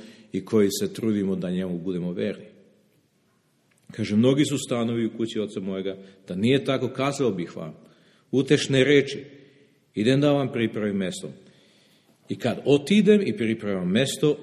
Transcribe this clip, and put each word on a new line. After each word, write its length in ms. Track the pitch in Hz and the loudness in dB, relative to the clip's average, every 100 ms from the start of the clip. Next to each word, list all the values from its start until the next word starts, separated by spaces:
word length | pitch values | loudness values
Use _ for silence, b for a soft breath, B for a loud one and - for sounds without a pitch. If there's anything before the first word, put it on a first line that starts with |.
| B B B | B B B
i 140 | 95 92 | -8 0
koji 240 | 110 101 - | 4 4 2
se 140 | 98 | -4
trudimo 420 | - 113 104 95 95 | -4 -2 0 0 -2
da 160 | 90 | -4
njemu 260 | 90 92 87 | -4 -4 -6
budemo 360 | 87 90 87 | -6 -4 -4
verni. 320 | 90 107 - - - _ _ _ _ _ _ _ _ _ _ _ _ - | -4 -6 -6 -12 -20 _ _ _ _ _ _ _ _ _ _ _ _ -16
Kaže, 240 | - 104 104 | -8 0 4
„Mnogi 300 | 123 139 131 | 4 4 2
su 120 | 139 | -2
stanovi 480 | - 120 117 117 113 | -4 -2 -2 -2 -2
u 120 | - | -2
kući 220 | 113 110 | -6 -4
oca 200 | 101 107 | -6 -6
mojega, 380 | 95 95 95 95 B B - | -6 -6 -6 -8 B B -12
da 80 | 90 | -2
nije 300 | 113 135 117 | 2 2 0
tako, 220 | 135 127 | -2 -2
kazao 440 | - 139 139 127 | -2 -4 0 -2
bih 260 | 95 85 - | -2 -6 -10
vam 160 | 80 - - b b b b | -14 -14 -20 b b b b
utešne 520 | 131 - 147 - 135 | 0 2 2 4 4
reči, 420 | 131 143 131 - - - b b b b _ - | 6 6 4 -2 -14 -20 b b b b _ -2
idem 260 | 107 135 | 2 4
da 100 | 147 | 4
vam 200 | 143 131 | 2 0
pripravim 460 | 120 113 113 104 98 | -2 -2 -2 -4 -2
mesto. 320 | 92 92 76 - - b b b b b b b - | -4 -6 -12 -16 -20 b b b b b b b -12
I 60 | - | -6
kad 260 | 123 - - | -4 -2 2
otidem 560 | 143 147 208 196 208 156 | 2 4 4 6 4 4
i 120 | 107 | -2
pripremam 540 | 113 110 101 95 90 | -2 -2 -4 -4 0
mesto, 460 | 104 131 - 151 147 | 2 0 2 0 0